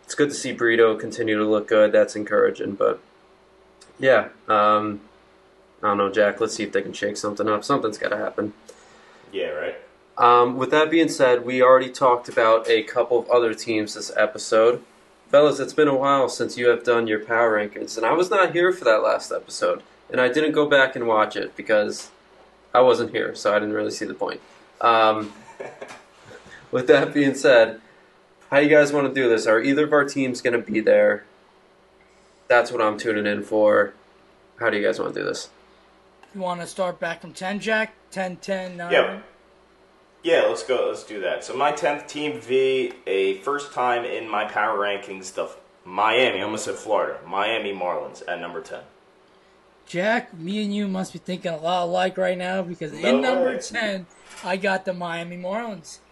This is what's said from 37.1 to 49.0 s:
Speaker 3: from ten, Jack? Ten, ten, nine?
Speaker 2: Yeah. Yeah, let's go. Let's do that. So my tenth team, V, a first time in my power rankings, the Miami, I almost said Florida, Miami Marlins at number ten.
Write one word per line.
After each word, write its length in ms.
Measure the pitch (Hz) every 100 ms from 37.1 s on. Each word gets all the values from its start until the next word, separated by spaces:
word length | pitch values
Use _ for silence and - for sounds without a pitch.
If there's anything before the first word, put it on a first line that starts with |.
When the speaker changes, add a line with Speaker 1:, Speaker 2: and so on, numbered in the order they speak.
| 165
Speaker 3:
from 120 | 170
ten, 280 | - 185 202
Jack? 340 | 185 220 220 - _
Ten, 260 | 196 185 180
ten, 400 | - 190 185 175
nine? 140 | 175
Speaker 2:
Yeah. 260 | 180 - 202 - _ _ _ _ _ _ _ _ _
Yeah, 200 | 165 - 107
let's 160 | -
go. 240 | - 123 -
Let's 160 | -
do 160 | - 104
that. 240 | 90 -
So 100 | - 123
my 140 | 147
tenth 380 | 151 156 147 -
team, 320 | 147 151 131
V, 520 | 120 131 131 131 123 - -
a 320 | 95 95 95
first 340 | 139 143 -
time 320 | - 123 120
in 240 | 120 104 113
my 160 | 104
power 320 | 107 107 107 104
rankings, 560 | 101 98 101 95 95
the 160 | - 80 - - _
Miami, 560 | 92 95 107 117 123 95
I 20 |
almost 220 | 104 107
said 100 | 107
Florida, 460 | 95 107 98 82 -
Miami 480 | 85 95 107 113 104
Marlins 500 | 98 90 78 - - -
at 140 | 87
number 200 | 87 82
ten. 200 | - - - _